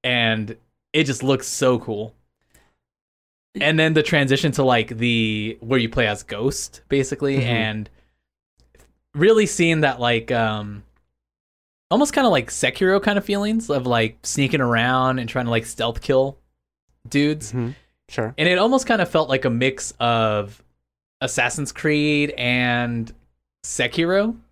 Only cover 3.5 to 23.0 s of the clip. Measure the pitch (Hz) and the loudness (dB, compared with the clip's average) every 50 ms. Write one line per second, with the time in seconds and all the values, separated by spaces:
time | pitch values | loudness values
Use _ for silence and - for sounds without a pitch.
3.5 | _ - 143 151 160 156 160 160 160 156 151 - 170 147 139 131 135 135 - 151 | _ -2 0 2 2 4 2 4 4 2 2 4 2 2 4 2 2 2 2 0
4.5 | 127 - 135 131 123 117 107 - 120 110 120 120 117 113 110 110 107 107 107 110 | 0 2 2 4 4 2 2 -2 -4 -2 0 0 2 2 0 0 -2 -4 -4 -6
5.5 | 113 - - 113 135 127 117 110 - 135 117 104 104 - - - 104 101 117 135 | -8 -10 -4 0 0 0 0 0 0 0 0 0 -2 -4 -8 -10 -8 -4 -4 -4
6.5 | - - - - - - _ _ 139 139 131 - 143 - 147 139 139 135 123 120 | -4 -4 -10 -12 -14 -20 _ _ 0 0 0 -2 -4 -4 -2 -2 0 0 0 0
7.5 | 117 113 110 110 107 107 104 - - _ _ _ _ _ _ _ _ _ _ _ | 0 0 -2 -2 -4 -6 -10 -12 -16 _ _ _ _ _ _ _ _ _ _ _
8.5 | _ _ _ _ _ - _ _ _ _ _ _ _ 143 165 208 226 220 208 - | _ _ _ _ _ -20 _ _ _ _ _ _ _ 2 4 6 6 6 4 2
9.5 | - - 170 165 165 156 151 139 127 123 120 120 120 113 113 - 123 117 113 110 | 2 2 2 2 4 2 2 0 0 0 0 0 0 0 0 0 0 0 0 0
10.5 | 107 107 104 104 104 101 - _ _ _ _ _ _ _ _ _ _ _ _ _ | -2 -4 -6 -10 -12 -14 -16 _ _ _ _ _ _ _ _ _ _ _ _ _
11.5 | _ _ _ _ _ _ _ _ 175 233 294 285 - - 262 233 180 135 113 - | _ _ _ _ _ _ _ _ 2 2 2 2 2 2 4 4 4 2 0 -2
12.5 | - - - 127 127 - 196 185 190 202 196 214 208 202 202 - 202 202 202 208 | -6 -2 -2 -2 0 2 2 4 4 4 2 2 0 0 -2 -2 -4 -2 -2 -2
13.5 | 220 226 226 - 147 135 123 127 120 113 113 110 - _ - - - - 139 127 | -2 -4 -2 -2 -4 -2 0 0 2 2 0 0 -4 _ -10 -6 -2 0 0 0
14.5 | - 147 131 120 117 113 117 123 127 131 131 131 131 127 117 117 - 131 123 117 | 2 0 2 2 2 2 2 2 2 2 2 0 0 -2 -6 -4 -4 -4 -2 0
15.5 | 117 113 113 - - - 113 117 113 - - - 135 131 135 139 139 _ _ _ | 0 -2 -2 -4 -6 -4 -4 -4 -4 -6 -2 2 2 2 2 2 -4 _ _ _
16.5 | _ _ _ _ _ _ _ _ _ _ _ 113 - 143 147 151 151 151 120 104 | _ _ _ _ _ _ _ _ _ _ _ -2 0 0 2 2 0 -4 -8 -8
17.5 | 110 123 117 117 139 - _ _ _ _ _ _ - - 113 110 127 - 156 175 | -6 -4 -4 -6 -8 -12 _ _ _ _ _ _ -6 -6 -6 -6 -4 -2 0 0
18.5 | 180 180 202 233 262 262 262 - 233 208 180 - - 233 - - 135 131 - 131 | 2 2 2 2 2 0 2 0 0 0 0 0 2 0 2 2 0 0 0 0
19.5 | 117 117 127 135 131 - - - - _ 120 120 117 117 113 110 107 104 101 101 | 0 2 0 0 -2 -4 -12 -12 -6 _ 0 0 2 2 2 2 0 -2 -4 -6
20.5 | 104 _ _ _ _ _ _ _ _ _ _ _ _ _ 135 127 - - 120 120 | -12 _ _ _ _ _ _ _ _ _ _ _ _ _ -6 -4 -2 -2 -2 -2
21.5 | - - 143 - - - - 151 151 147 147 151 151 147 143 147 - - 123 123 | -2 -6 -8 -8 -8 -4 -2 0 2 2 2 2 2 0 0 -2 -4 -4 -2 0
22.5 | 123 123 123 123 120 120 120 120 117 117 | 0 0 0 0 0 0 -2 -2 -4 -6